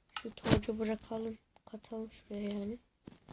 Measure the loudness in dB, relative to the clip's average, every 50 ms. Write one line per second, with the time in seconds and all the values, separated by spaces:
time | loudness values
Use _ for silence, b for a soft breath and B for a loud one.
0 | _ 0 0 0 0 -2 -6 -2 4 6 6 6 6 4 0 2 2 2 0 0
1 | -2 -4 -4 -2 -2 -4 -6 -8 _ _ -20 -20 _ -14 -12 -12 -10 -8 -6 -6
2 | -6 -8 -10 -14 -12 -8 -4 -4 -2 -2 -2 -2 -2 -4 -6 -8 -10 _ _ _
3 | _ -18 -18 -16 -16 -4